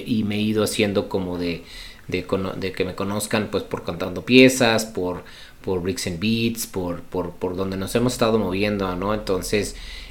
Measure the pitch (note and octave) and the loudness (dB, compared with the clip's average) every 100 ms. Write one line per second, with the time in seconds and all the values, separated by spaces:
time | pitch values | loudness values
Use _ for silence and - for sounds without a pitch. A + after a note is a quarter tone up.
0 | - A2+ G2+ G#2 G#2+ G#2+ G#2 - G#2 G2 | 0 0 0 0 0 2 0 2 2 2
1 | - G2 F2+ F2 F2 E2 - - - - | 0 -2 -2 -4 -4 -4 -10 -16 -16 -16
2 | - F2+ - F#2+ F#2+ - F#2+ - F#2 F2 | -6 -4 -2 -2 -2 -4 -6 -2 -4 -2
3 | G2 G#2 - A2 G2 F#2+ - - - E2+ | -4 -4 0 -2 0 -4 -4 -8 -6 -6
4 | F#2 F#2 - B2+ C3 - A2+ A2+ - G2 | -4 -4 6 10 10 8 2 2 0 -4
5 | F2+ E2+ - - - - - F#2 F2+ F2 | -4 -4 -10 -18 -20 -10 -4 -2 -2 -4
6 | G2 E2 G#2+ A2+ A#2 A2+ - F#2+ F2 E2+ | -4 -2 0 2 0 -2 -6 -4 -4 -6
7 | - F#2 F2 - F#2 F2+ F#2+ F#2+ F#2+ A#2+ | -6 -4 -4 -4 -4 -2 -2 -2 0 2
8 | B2 - A2+ A2 F#2+ F#2+ G#2 G#2 F#2 F2 | 2 4 4 4 2 2 2 2 0 0
9 | G2 G#2+ G#2+ F#2 - G#2+ F#2 - - - | 0 -2 0 -2 2 0 0 -6 -12 -12
10 | - | -12